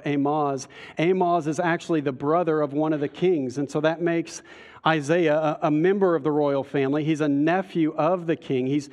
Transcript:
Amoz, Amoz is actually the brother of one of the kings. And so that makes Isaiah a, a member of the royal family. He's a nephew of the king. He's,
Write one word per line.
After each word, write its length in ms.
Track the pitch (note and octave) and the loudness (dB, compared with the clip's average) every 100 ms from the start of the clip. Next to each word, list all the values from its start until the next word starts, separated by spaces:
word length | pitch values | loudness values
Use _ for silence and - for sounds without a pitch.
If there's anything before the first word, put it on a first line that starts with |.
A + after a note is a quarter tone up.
Amoz, 640 | D3+ C#3 C#3 D3+ C#3+ C3+ - - - - | -4 -2 0 0 -2 -4 -10 -18 -12 -2
Amoz 480 | E3 F#3+ F3 F3 D3 | 0 2 2 2 0
is 120 | D3+ | 0
actually 440 | F3 E3+ - D#3+ | 0 0 0 0
the 100 | C#3+ | 0
brother 480 | B2+ C#3+ E3+ E3 D#3 | -2 2 2 2 2
of 140 | D3 | 0
one 180 | C#3+ D#3 | 0 0
of 80 | D3+ | 0
the 80 | C#3+ | -4
kings. 480 | - F3+ E3 B2+ A#2+ | 0 2 2 0 -4
And 140 | C#3+ | -4
so 100 | D#3 | 0
that 220 | D#3 D#3+ | 0 0
makes 400 | E3+ E3 E3 - - - - - D#3+ | 0 -2 -4 -10 -18 -20 -20 -4 0
Isaiah 520 | D#3+ C#3 F3 D#3+ D3+ | 0 2 2 2 2
a, 200 | D#3 D#3 D#3+ | 0 0 0
a 20 | |
member 460 | D3+ F3+ G3+ F#3+ D#3+ | 2 2 2 2 2
of 60 | |
the 80 | D3 | 0
royal 320 | D3 C#3+ C#3 | 0 0 -2
family. 400 | C3+ C#3+ C3+ D3+ | -2 -2 0 0
He's 200 | D3+ D3 | -2 0
a 60 | D3+ | 0
nephew 640 | C#3 D#3 F#3 F#3 E3+ D3+ | 0 2 0 -2 -2 -2
of 320 | D#3+ D#3 F#3 E3 | 0 -2 -2 -2
the 100 | D#3 | -6
king. 300 | - C3 C3 | -4 -4 -2
He's, 240 | D3 - | -4 -6